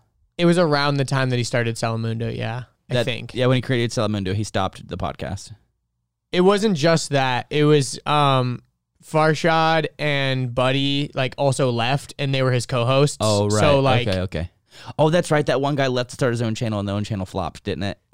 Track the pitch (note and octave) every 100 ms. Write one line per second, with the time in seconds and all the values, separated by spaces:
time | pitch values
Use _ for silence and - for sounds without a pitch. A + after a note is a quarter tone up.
0 | _ _ _ - F3 F3 E3+ C#3+ C#3+ C#3+
1 | C3 C#3 C3 B2 A#2 B2 A#2 A2+ A#2 A2+
2 | A2+ A2+ A#2 A#2+ A2+ A#2+ A#2 _ - B2+
3 | A#2+ A2+ A#2+ A2+ B2+ B2+ - B2+ A#2 B2
4 | G#2 G#2 F#2 G2+ G#2 G2+ F#2+ - - F2
5 | E2+ - C2+ G2+ - G#2 _ _ _ _
6 | _ _ _ F3+ F#3 G3+ A3 E3 E3 E3
7 | - C#3 C3 B2 - D3+ D3 D3+ C3 -
8 | - D3 C#3+ C3 B2+ B2 - _ _ _
9 | - D#3 D#3 D3+ E3 D#3+ D#3+ D#3+ D#3 -
10 | D3+ C#3+ C3+ C3 B2+ B2 B2+ C3+ C#3 C#3
11 | D3 C3+ C3 - C#3 B2+ C3 A#2+ A#2+ C#3+
12 | - - C#3 C3+ C3 B2 - B2+ A#2 C3+
13 | C#3+ - G#2+ G#2 G#2 G#2+ B2 C#3 C3+ B2+
14 | A#2+ F#2 F#2 D#2 F2+ _ _ - - -
15 | D#3 F3 - D3+ D3+ C3 C#3 D3 C3+ B2+
16 | A#2+ - C3 A#2 A#2 A2 A#2 G#2 G2+ G2+
17 | G2+ G2+ F#2+ F#2+ E2+ - - D2+ G2 -
18 | _